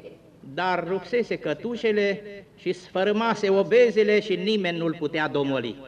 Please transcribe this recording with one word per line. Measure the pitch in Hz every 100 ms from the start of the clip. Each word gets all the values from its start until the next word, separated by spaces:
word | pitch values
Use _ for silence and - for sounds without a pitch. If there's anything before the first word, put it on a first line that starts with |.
| - - - - 139
dar | 143 185 175 165
rupsese | 190 190 240 220 175
cătușele | 160 147 233 233 226 208 202 196 208 202 - -
și | 180
sfărâmase | 185 - 185 196 208 226 214 202
obezele | 196 165 233 240 214 208 208
și | 208 180
nimeni | 190 214 180 170
nu-l | 165 156
putea | 147 156 151
domoli. | 143 139 135 120 -